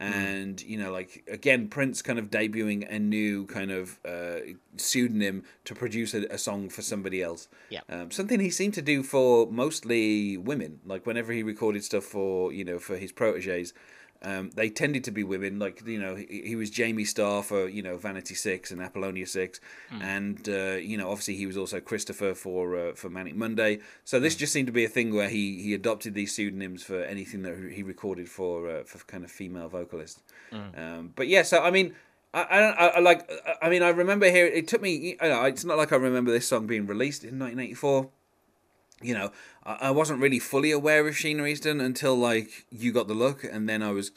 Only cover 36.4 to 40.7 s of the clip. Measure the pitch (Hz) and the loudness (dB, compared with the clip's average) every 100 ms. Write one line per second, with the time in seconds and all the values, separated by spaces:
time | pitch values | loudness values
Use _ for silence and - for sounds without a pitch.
36.4 | - 123 110 113 101 104 139 139 110 131 | 4 0 2 -2 0 0 -2 -2 -8 -8
37.4 | 127 123 120 - 147 135 135 - _ _ | -6 -6 -8 -2 2 2 2 -8 _ _
38.4 | _ _ _ _ _ _ 120 110 101 - | _ _ _ _ _ _ -4 -2 -2 -8
39.4 | - - - 107 135 139 156 131 139 127 | -18 -16 -10 -4 2 2 2 4 4 4
40.4 | - 135 156 | 2 2 2